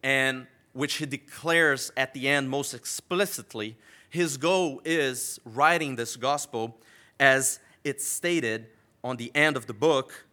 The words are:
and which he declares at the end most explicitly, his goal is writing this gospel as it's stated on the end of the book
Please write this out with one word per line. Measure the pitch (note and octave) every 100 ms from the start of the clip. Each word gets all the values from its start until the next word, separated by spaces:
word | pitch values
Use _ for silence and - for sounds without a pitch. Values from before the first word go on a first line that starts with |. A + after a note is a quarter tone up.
and | C3+ C3+ C3+ C3 B2+ _ _
which | C3 C#3+ -
he | D3+
declares | C3 - - D#3+ E3+ D#3+ C3+ - -
at | C3 C#3
the | C3
end | C#3+ C3+
most | C3+ C#3
explicitly, | B2 - - _ F3+ G3 - - A2+ G#2+ A2+ - - _
his | E3 E3+ C#3
goal | D#3 F#3 F3 C3
is | D#3+ E3 C#3 B2 - - A#2+
writing | A2+ D3+ E3+ D3+ B2+
this | A#2 B2+
gospel | B2 C#3+ - A#2+ A2+ - - - - _
as | C#3 C3+ C3 - _ _
it's | D3 C#3 -
stated | - F3 E3+ A#2+ A2+ A2+ _ _ _
on | B2 B2
the | A#2+ D3
end | D#3 C#3
of | A2+
the |
book | G#2+ D#3 C#3+ B2+ - -